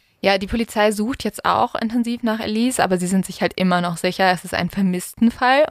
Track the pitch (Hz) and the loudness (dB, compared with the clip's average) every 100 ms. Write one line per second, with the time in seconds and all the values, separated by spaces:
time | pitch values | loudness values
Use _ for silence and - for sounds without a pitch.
0 | _ - 277 294 196 233 226 226 214 208 | _ -2 0 0 0 -4 -4 2 2 2
1 | 214 277 214 - - 208 233 - 220 240 | -4 -4 -6 -4 0 2 0 -2 -4 -2
2 | 233 233 226 220 220 214 247 - 185 185 | -2 -2 -2 -4 -2 0 0 2 2 2
3 | 180 190 185 - 175 - 185 180 175 170 | 2 0 -2 -4 -4 0 0 0 0 -2
4 | 180 180 190 180 180 - 175 - 196 180 | -4 2 2 2 -2 -4 -4 0 0 0
5 | - - 233 - 254 269 302 | -6 0 0 2 2 4 2